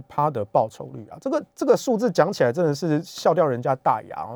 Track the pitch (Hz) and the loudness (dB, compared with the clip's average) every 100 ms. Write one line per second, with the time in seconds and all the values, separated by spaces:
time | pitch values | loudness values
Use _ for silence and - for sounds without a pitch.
0 | - - 151 127 104 143 113 - 135 131 | -6 -2 0 -2 0 0 0 -4 -14 -14
1 | 104 - 269 294 196 - 269 220 - 226 | -16 -10 -4 -4 -4 0 2 4 2 0
2 | 233 175 160 202 127 131 165 143 170 151 | 2 2 2 2 0 2 0 0 0 -2
3 | - - 196 165 156 120 139 131 - 113 | -2 -2 0 2 2 0 -2 0 0 0
4 | 95 - 87 | -4 -10 -10